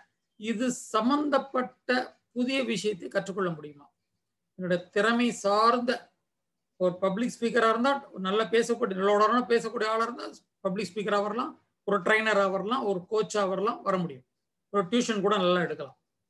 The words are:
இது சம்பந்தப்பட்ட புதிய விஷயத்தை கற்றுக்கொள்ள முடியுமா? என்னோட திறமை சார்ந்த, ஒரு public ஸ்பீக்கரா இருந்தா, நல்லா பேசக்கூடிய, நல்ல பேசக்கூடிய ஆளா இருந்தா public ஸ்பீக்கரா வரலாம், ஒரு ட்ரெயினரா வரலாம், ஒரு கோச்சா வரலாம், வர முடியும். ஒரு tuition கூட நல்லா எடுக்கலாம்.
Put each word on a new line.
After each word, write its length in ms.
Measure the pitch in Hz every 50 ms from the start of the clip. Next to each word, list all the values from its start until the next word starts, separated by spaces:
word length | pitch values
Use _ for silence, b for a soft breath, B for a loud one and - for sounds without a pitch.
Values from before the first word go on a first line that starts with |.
| - _ _ _ _ _ _ -
இது 260 | 214 220 226 202 254 247 247 - -
சம்பந்தப்பட்ட 1040 | - - 226 214 247 285 302 302 294 277 262 - - - 254 247 - - _ _ - 254 254 254 - - _ _ _
புதிய 260 | - 240 247 254 269 269 247
விஷயத்தை 440 | 226 226 180 185 214 208 165 - -
கற்றுக்கொள்ள 420 | - 196 175 196 180 202 190 175
முடியுமா? 360 | 165 151 147 151 143 143 143 - _ _ _ _ _ _ _ _ _ _ _ _ _ -
என்னோட 180 | 185 175 180 175 180 -
திறமை 380 | - 208 208 226 233 240 240 233
சார்ந்த, 600 | - - - 196 202 214 220 233 247 247 240 247 - - - - _ _ _ _ _ _ _ _ _ _ _ _ _ -
ஒரு 140 | 185 180 175
public 400 | 180 190 190 185 214 247 214 -
ஸ்பீக்கரா 340 | - 233 226 190 240 226 226
இருந்தா, 240 | 220 226 240 277 277 277 - - - 202
நல்லா 260 | 190 185 196 220 220
பேசக்கூடிய, 520 | - 220 226 226 226 233 214 233 196 190
நல்ல 420 | 180 190 202 208 208 214 214 233 247
பேசக்கூடிய 460 | - - 233 226 - 226 220 233 214
ஆளா 180 | 214 220 226 226
இருந்தா 220 | 226 240 302 - 320 254 - _ _ _ _
public 300 | - 190 180 214 214 170
ஸ்பீக்கரா 300 | - 214 190 196 202 202
வரலாம், 300 | 202 208 202 240 277 311 - - _ _ _ _ - -
ஒரு 100 | 202 190
ட்ரெயினரா 480 | 175 214 214 214 220 220 208 196 196 190
வரலாம், 340 | 185 185 185 208 247 269 247
ஒரு 160 | 202 190 180
கோச்சா 420 | 175 - 220 214 220 - - 208 202 185
வரலாம், 300 | 190 190 196 233 240 -
வர 140 | - 196 190 185
முடியும். 280 | 175 147 135 127 - _ _ _ _ _ _ _ _ _
ஒரு 100 | - 202
tuition 400 | 185 170 233 240 233 - 220 202
கூட 120 | 180 202 214
நல்லா 240 | 202 180 180 180 180
எடுக்கலாம். 380 | 170 151 151 151 147 135 - _ _ _ _ _ _ _